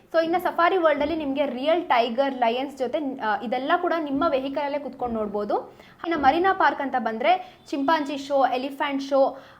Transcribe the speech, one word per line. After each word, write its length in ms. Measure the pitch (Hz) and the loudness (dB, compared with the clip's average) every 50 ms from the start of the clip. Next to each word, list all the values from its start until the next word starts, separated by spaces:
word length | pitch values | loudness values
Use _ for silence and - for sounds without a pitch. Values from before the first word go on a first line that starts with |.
| _ _ | _ _
So 120 | - 330 330 | 0 2 2
ಇನ್ನು 160 | 320 339 359 | 2 2 0
ಸಫಾರಿ 360 | 349 311 - - 339 349 370 | 0 0 2 4 4 4 4
ವರ್ಲ್ಡ್ 260 | 370 330 311 294 277 | 4 4 4 4 4
ಅಲ್ಲಿ 140 | 294 294 330 | 0 0 -2
ನಿಮಗೆ 300 | 320 302 269 269 285 285 | -2 -2 -2 0 0 0
ರಿಯಲ್ 380 | 247 233 247 269 302 330 349 - | -2 -2 -2 0 2 2 2 2
ಟೈಗರ್, 500 | - 262 240 240 254 226 254 269 277 269 | 2 4 4 2 2 2 0 0 0 0
ಲಯನ್ಸ್ 440 | 247 240 226 233 254 277 285 277 - | 0 0 0 0 0 -4 -6 -6 -6
ಜೊತೆ, 420 | 254 240 240 - 294 269 247 - | -4 -4 -2 -4 -4 -4 -6 -4
ಆ, 200 | 214 214 208 196 | -2 -2 -2 -2
ಇದೆಲ್ಲ 300 | 233 226 254 254 262 294 339 | -2 -2 -4 -2 0 0 0
ಕೂಡ 160 | 349 349 339 320 330 | 2 2 0 -2 -2
ನಿಮ್ಮ 260 | 311 285 269 285 339 330 | -2 -2 -2 0 0 2
ವೆಹಿಕಲ್ 360 | 285 254 262 277 277 311 285 | 0 0 -2 -2 -4 -4 -4
ಅಲ್ಲೇ 140 | 285 285 294 | -2 -4 -4
ಕುತ್ಕೊಂಡು 380 | 285 254 - - 247 240 233 | -6 -8 -10 -8 -6 -4 -4
ನೋಡ್ಬೋದು. 600 | 220 214 202 190 208 208 202 320 480 - - - - - - - - - | -4 -4 -4 -4 -4 -2 -2 -2 -2 -4 -6 -16 -20 -20 -20 -18 -10 -6
ಇನ್ನು 120 | 339 339 302 | -4 -2 2
ಮರೀನಾ 340 | 277 262 294 339 359 392 | 4 4 4 4 2 2
ಪಾರ್ಕ್ 280 | 381 392 330 285 302 - | 2 2 2 2 2 0
ಅಂತ 140 | 277 269 262 254 | -4 -4 -4 -2
ಬಂದ್ರೆ 600 | 226 226 220 226 247 320 370 370 - - - - - - | -2 -4 -4 0 2 2 2 2 0 -8 -20 -20 -12 -8
ಚಿಂಪಾಂಜಿ 460 | 320 285 277 277 320 311 285 277 302 277 | -6 -2 0 2 0 0 0 -4 -6 -8
ಶೋ, 280 | 277 277 285 277 262 | -4 0 0 0 2
ಎಲಿಫೆಂಟ್ 560 | - - 254 254 285 277 - 311 285 277 269 | 0 -2 -4 -4 -6 -4 -4 -4 -2 -2 -4
ಶೋ, 360 | 269 - 277 269 269 - - - - - - | -4 0 2 2 2 2 0 -6 -16 -20 -14